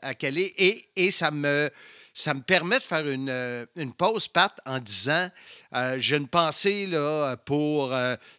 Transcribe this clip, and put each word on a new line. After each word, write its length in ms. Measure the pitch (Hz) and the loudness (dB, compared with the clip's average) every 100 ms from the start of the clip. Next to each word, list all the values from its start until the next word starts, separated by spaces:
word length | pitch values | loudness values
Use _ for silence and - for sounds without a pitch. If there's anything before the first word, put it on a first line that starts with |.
à 120 | 135 | -8
Kelly 380 | 127 143 143 190 - | -6 -4 -2 -2 2
et, 240 | 196 233 - - | 2 2 -4 0
et 160 | 185 | 2
ça 180 | 190 160 | 4 2
me, 400 | 151 143 143 147 - - - - | 0 0 0 0 -4 -20 -20 -8
ça 220 | - 156 | -2 0
me 60 | 135 | 0
permet 380 | - 185 170 247 | 2 0 2 0
de 40 | |
faire 220 | - 160 147 | 0 -4 -2
une, 240 | 135 135 | -4 -4
euh, 340 | 127 123 120 120 175 | -4 -6 -8 -12 -10
une 160 | 139 | -10
pause, 340 | - 180 226 - | 0 0 0 0
Pat, 260 | 175 190 - - | 2 2 0 -8
en 140 | 131 | -6
disant, 500 | 117 - 131 160 180 - - - - | 2 2 4 2 -2 -8 -20 -20 -8
euh, 220 | 127 127 131 | -4 -2 -2
j'ai 160 | 113 147 | 0 0
une 100 | 139 | 0
pensée 600 | 175 165 147 202 202 196 | 2 2 2 0 0 -2
là, 480 | 165 147 151 143 123 | -2 -2 -2 -2 -4
pour, 560 | - 143 151 151 135 | -4 -2 0 0 0
euh, 220 | 131 123 123 - | 0 -2 -4 -10